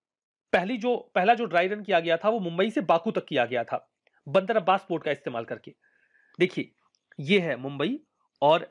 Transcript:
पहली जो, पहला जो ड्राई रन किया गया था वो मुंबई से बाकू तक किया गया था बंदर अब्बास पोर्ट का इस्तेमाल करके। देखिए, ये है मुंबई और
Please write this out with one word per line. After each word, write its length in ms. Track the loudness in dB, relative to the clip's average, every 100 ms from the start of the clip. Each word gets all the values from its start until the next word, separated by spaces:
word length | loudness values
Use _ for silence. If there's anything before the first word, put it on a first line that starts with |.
| _ _ _ _ _
पहली 240 | 0 0 -4
जो, 180 | -2 -4 -2 0
पहला 180 | 4
जो 120 | 4 2
ड्राई 220 | 2 2
रन 160 | -2
किया 160 | 0 0
गया 180 | 2 0
था 120 | 0
वो 100 | 0
मुंबई 300 | -2 -2 0
से 120 | 0
बाकू 280 | 2 2 2
तक 140 | -4 -2
किया 200 | 0 0
गया 180 | -2
था 260 | -4 -6 _ _ _ _ -2
बंदर 300 | 0 2 0
अब्बास 280 | 2 0 0
पोर्ट 140 | -6
का 80 | -4
इस्तेमाल 340 | -6 -6 -8 -8
करके। 280 | -10 -14 -20 _ _ _ _ _ -2
देखिए, 320 | -2 -2 -10 _ _ _ _ -12
ये 200 | 0 0
है 160 | 0 -4
मुंबई 420 | -6 -4 -4 -4 _ _ _ 0
और 280 | 2 2 0